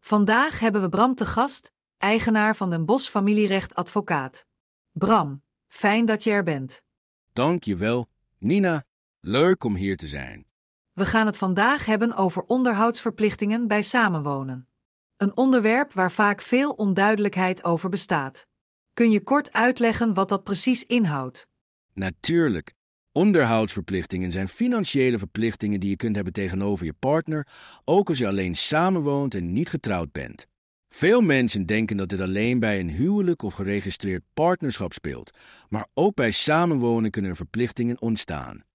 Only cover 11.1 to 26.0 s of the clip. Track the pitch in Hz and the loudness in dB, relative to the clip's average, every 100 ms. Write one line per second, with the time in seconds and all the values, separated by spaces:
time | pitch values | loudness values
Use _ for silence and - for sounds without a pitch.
11.1 | 226 214 202 190 180 226 285 - 214 233 | 2 0 0 -2 2 2 0 0 0 0
12.1 | - 190 185 - 254 254 202 233 233 233 | 0 0 -2 -2 0 2 2 0 0 -6
13.1 | - 214 - 202 220 233 208 208 254 220 | 0 -2 0 -2 -2 0 0 2 2 2
14.1 | 165 147 139 135 127 127 _ _ _ _ | 0 -2 -4 -6 -10 -14 _ _ _ _
15.1 | _ 202 214 262 254 214 240 285 - 185 | _ -2 2 4 4 4 2 0 0 0
16.1 | - 208 202 - 247 285 262 208 190 202 | 2 2 2 0 0 0 0 0 2 2
17.1 | 214 202 180 185 185 180 170 185 190 - | 2 0 0 -2 0 -2 -2 -2 -4 0
18.1 | 165 135 - - _ _ _ _ - 233 | -2 -2 -10 -20 _ _ _ _ 2 4
19.1 | 208 202 285 285 - 233 254 233 220 233 | 4 2 0 0 0 0 2 0 2 0
20.1 | 190 190 196 - 190 - 247 - 240 196 | 0 0 -2 -2 -2 0 0 0 0 0
21.1 | 147 127 - - _ _ _ _ - 95 | -2 -6 -12 -20 _ _ _ _ -8 -6
22.1 | 85 - 170 160 90 - _ _ _ _ | -6 0 2 2 0 -4 _ _ _ _
23.1 | - 196 180 123 113 110 - 87 95 85 | 2 4 6 4 4 2 -4 -4 -4 -2
24.1 | 90 92 87 95 - 247 240 190 143 127 | -4 -2 -4 -6 -2 0 0 0 0 2
25.1 | 117 95 - 113 - 107 101 98 95 | 0 -4 -4 -4 -2 -4 -2 -2 -2